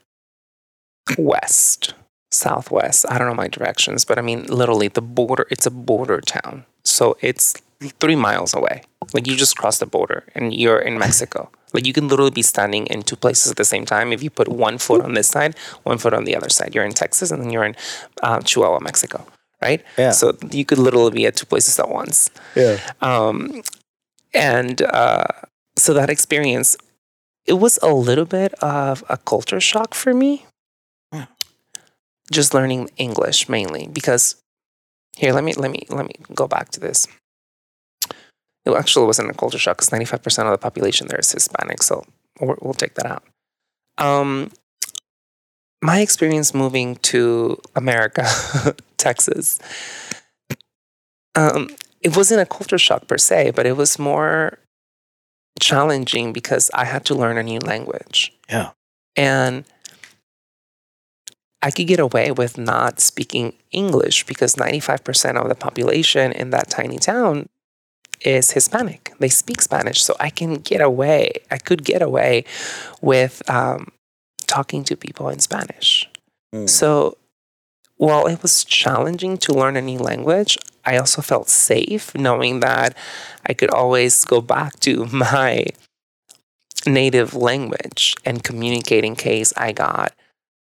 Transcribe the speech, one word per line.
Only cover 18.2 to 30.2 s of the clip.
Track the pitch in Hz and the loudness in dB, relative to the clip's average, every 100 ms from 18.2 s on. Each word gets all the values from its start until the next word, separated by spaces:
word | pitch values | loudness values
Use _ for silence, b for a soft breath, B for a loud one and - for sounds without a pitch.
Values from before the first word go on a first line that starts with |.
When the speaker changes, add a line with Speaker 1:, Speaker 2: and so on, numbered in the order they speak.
Speaker 1:
uh, | 117 113 | -2 0
Chihuahua, | - 120 98 85 | 0 2 4 2
Mexico, | - - - - - _ _ - | -2 -4 -4 -6 -14 _ _ -6
right? | 123 160 - B | -2 -2 -2 B
Speaker 2:
Yeah. | 131 | 2
Speaker 1:
So | 101 - - 110 | 4 2 0 -6
you | 139 | -4
could | 139 135 | 2 4
literally | 127 123 117 | 6 6 4
be | 113 110 | 4 0
at | - | 0
two | - | -2
places | - - - | 0 2 0
at | - | 0
once. | - - - - - B 131 | -2 -2 0 0 -4 B 2
Speaker 2:
Yeah. | 123 101 B B | 2 2 B B
Speaker 1:
Um, | 131 120 110 110 - 262 - - _ _ _ _ _ | 0 2 2 0 -6 -10 -12 -14 _ _ _ _ _
and, | - 143 120 123 127 | 0 2 2 0 0
uh, | - - 117 50 50 - - _ _ - | 0 2 2 2 -2 -6 -12 _ _ -2
so | - | 2
that | 147 143 | 4 2
experience, | 147 - 151 143 120 120 - - _ _ _ _ _ - | 0 0 0 2 0 0 -2 -6 _ _ _ _ _ 0
it | |
was | 185 233 - | 4 4 4
a | 160 | 4
little | 139 117 135 170 | 4 4 2 2
bit | 185 190 - | 0 -2 -2
of | 147 143 139 135 - | -2 0 -2 -4 -4
a | - | -6
culture | - 107 - 185 | -2 -2 -2 -2
shock | - 320 226 | 0 0 -2
for | - 269 | -4 0
me. | 254 | 2